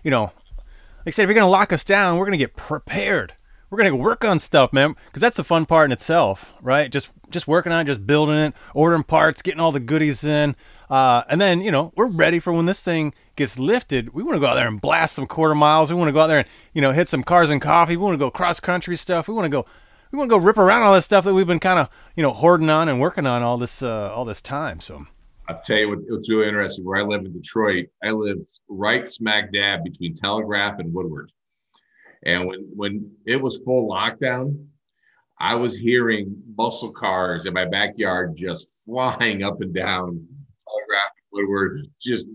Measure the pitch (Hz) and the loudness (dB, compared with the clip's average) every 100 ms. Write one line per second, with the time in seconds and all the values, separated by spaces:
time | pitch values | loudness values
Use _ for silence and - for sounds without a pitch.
0 | 156 127 104 - _ - - - - - | -2 0 -2 -8 _ -18 -18 -20 -20 -14
1 | 170 190 196 220 190 190 202 170 - 196 | -6 0 2 4 6 4 2 -2 0 2
2 | 190 175 196 180 127 - - 147 - 196 | 2 0 0 -2 -2 -6 -10 -10 -8 -4
3 | 202 175 90 - _ - - 202 196 131 | -2 -2 -4 -12 _ -20 -6 0 2 2
4 | 165 233 226 165 - 151 127 135 147 - | 0 0 0 0 2 4 4 4 2 -2
5 | - 139 233 - 147 165 156 165 147 120 | -12 -2 -2 0 0 0 4 4 4 0
6 | - 165 113 98 - - 127 139 139 143 | 0 2 2 -2 -10 -10 -2 0 0 -4
7 | - _ - 175 - 165 170 170 147 120 | -8 _ -10 -8 0 0 0 -2 -2 -2
8 | 98 151 151 151 151 - - 139 160 170 | 0 2 2 2 0 -4 -6 0 2 2
9 | - 160 160 139 180 156 165 139 120 156 | 2 2 2 0 -6 0 0 0 -2 0
10 | 151 127 147 147 147 135 - - - 131 | 0 -2 -2 0 0 -4 -12 -18 -2 2
11 | 131 120 120 156 202 175 202 143 165 - | 4 4 2 2 2 2 0 0 -2 -2
12 | 247 165 160 170 180 170 170 196 - 165 | -2 2 2 2 0 0 0 -2 -2 -2
13 | 151 - _ - 139 127 139 240 - 131 | -4 -8 _ -4 -4 -2 0 0 -2 -4
14 | 117 147 285 202 135 127 117 107 139 165 | -4 -6 -4 0 2 2 -2 -2 0 0
15 | 160 - 135 - 156 151 147 156 151 175 | 0 -4 -8 0 2 4 4 4 2 2
16 | 160 143 160 151 117 - _ 160 139 143 | 2 4 4 4 0 -8 _ 0 2 2
17 | 175 139 - 175 160 143 147 170 165 170 | 0 -2 2 4 4 2 2 4 4 0
18 | 202 156 135 - 180 165 - 180 180 170 | 0 0 -2 -2 -4 -2 -4 -4 -4 -8
19 | - 170 160 226 165 139 - _ _ _ | -2 -4 -2 -4 -2 -2 -4 _ _ _
20 | _ 277 262 214 180 214 185 233 214 190 | _ -4 2 4 4 6 6 6 6 6
21 | - 202 185 190 180 165 185 180 131 - | 6 2 4 2 2 0 2 2 0 -6
22 | - - 143 - 165 175 156 156 160 123 | -12 -2 0 4 4 6 4 2 2 0
23 | 156 180 139 120 120 120 120 - 127 110 | 0 0 -2 0 0 -2 -4 -6 -6 -4
24 | 101 110 120 101 - 139 151 80 - 76 | -6 -6 -8 -10 -10 -8 -8 -10 -14 -18
25 | 73 _ _ - - 82 - 107 107 98 | -20 _ _ -18 -14 -10 -2 0 0 -4
26 | - 107 - 107 104 104 95 98 92 95 | -8 -8 -2 0 0 0 -4 -6 -6 -4
27 | 104 104 95 87 - 113 107 92 87 - | -2 -4 -6 -14 -8 -2 0 -2 -6 -8
28 | 107 110 104 90 - _ - 98 104 127 | -6 -4 -4 -6 -12 _ -16 -4 -2 -2
29 | 123 - 113 107 104 101 101 98 87 - | -4 -8 -2 -2 -2 -2 0 -2 -8 -10
30 | 85 82 98 107 110 101 101 101 85 87 | -10 -6 -4 -4 -4 -2 -4 -6 -8 -6
31 | 87 71 - _ _ _ _ _ _ _ | -8 -10 -16 _ _ _ _ _ _ _
32 | _ _ - 87 90 95 - 101 101 101 | _ _ -4 -2 -4 -8 -12 -8 -6 -6
33 | - _ - 131 131 - 123 127 110 95 | -12 _ -4 -2 -4 -6 -2 0 0 -2
34 | 113 - 131 123 139 143 - _ _ _ | -4 -4 -4 -4 -6 -8 -12 _ _ _
35 | _ _ _ - 90 120 123 101 117 123 | _ _ _ -6 -4 -2 -2 -2 0 2
36 | 117 107 98 101 117 104 117 - 113 - | 2 -2 -6 -12 -12 -6 -4 -4 -12 -6
37 | 104 92 90 85 92 90 90 98 104 110 | -4 -2 -2 -4 -4 -4 -2 -2 -4 -2
38 | 98 90 90 78 90 85 - _ 107 123 | -2 -2 -4 -8 -8 -8 -12 _ -10 -4
39 | 127 123 117 98 98 90 92 90 92 92 | -4 -2 -2 -2 -4 -6 -8 -6 -4 -4
40 | 90 85 82 143 139 _ - 107 107 101 | -6 -10 -14 -20 -20 _ -10 -10 -4 -4
41 | 101 _ _ 101 98 101 95 147 147 - | -4 _ _ -6 -2 -2 -2 -6 -14 -12
42 | 127 117 - | -6 -6 -8